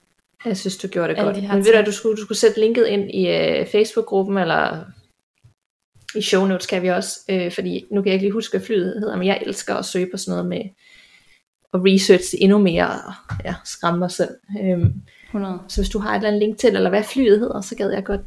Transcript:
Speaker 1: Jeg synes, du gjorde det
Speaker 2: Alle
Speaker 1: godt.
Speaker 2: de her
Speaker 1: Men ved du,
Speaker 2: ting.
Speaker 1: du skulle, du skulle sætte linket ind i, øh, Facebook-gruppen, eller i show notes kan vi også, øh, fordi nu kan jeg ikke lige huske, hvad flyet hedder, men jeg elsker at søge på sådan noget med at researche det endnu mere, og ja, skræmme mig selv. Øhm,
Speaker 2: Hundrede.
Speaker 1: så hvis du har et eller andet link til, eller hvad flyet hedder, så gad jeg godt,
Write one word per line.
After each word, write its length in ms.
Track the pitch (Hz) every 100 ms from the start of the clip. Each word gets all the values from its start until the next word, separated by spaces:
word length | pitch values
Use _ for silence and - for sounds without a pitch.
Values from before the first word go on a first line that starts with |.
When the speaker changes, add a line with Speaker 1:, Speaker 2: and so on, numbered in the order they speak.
| _ _ _ - 233
Speaker 1:
Jeg 120 | 190
synes, 200 | 196 -
du 100 | 190
gjorde 200 | 180 175
det 80 | -
Speaker 2:
Alle 60 | 202
Speaker 1:
godt. 80 | 196
Speaker 2:
de 60 |
her 60 | 196 202
Speaker 1:
Men 20 | 202
ved 60 |
du, 60 | 220
Speaker 2:
ting. 80 | 208
Speaker 1:
du 60 |
skulle, 260 | 202 220 214
du 40 |
skulle 160 | 208 208
sætte 220 | 226 220
linket 260 | 214 240 226
ind 240 | 202 196
i, 160 | 190 180
øh, 400 | 165 160 - 180
Facebook-gruppen, 680 | 208 220 - 220 196 190 196
eller 460 | 165 156 - 160 - - _ _ _ _ _ _ _ _ _ _ - 220
i 60 |
show 240 | - 190 196
notes 220 | 180 -
kan 140 | 185
vi 60 | 185
også, 320 | 180 190 - -
øh, 220 | 190 175
fordi 340 | 185 180 180 -
nu 100 | 202
kan 40 | 196
jeg 60 |
ikke 120 | 190 196
lige 80 |
huske, 240 | 220 214 190
hvad 80 | 190
flyet 340 | 208 185 202
hedder, 160 | 214 185
men 100 | 185
jeg 160 | - -
elsker 300 | 190 - 196
at 100 | 185
søge 220 | 190 180
på 60 | 190
sådan 140 | 185
noget 140 | 175 180
med 120 | 175 196 - _ - _ _ _ _ _ _ _
at 60 | 185 190
researche 520 | 190 190 180 - -
det 60 |
endnu 140 | 190 208
mere, 280 | 190 170 175
og 260 | - - 190 - - -
ja, 100 | 180 -
skræmme 340 | - 170 175
mig 120 | 180
selv. 180 | - 165 - - 208
Øhm, 320 | 190 180 175 - - _ -
Speaker 2:
Hundrede. 280 | 208 190 180 -
Speaker 1:
så 140 | -
hvis 80 | 185
du 100 | 214
har 120 | 214
et 40 | 202
eller 120 | 214
andet 140 | 208
link 160 | 214 220
til, 180 | 240 196
eller 140 | 190
hvad 140 | 202
flyet 360 | 214 269 240 208
hedder, 220 | 240 202
så 140 | 190 226
gad 140 | 196
jeg 160 | 196 196
godt, 160 | 202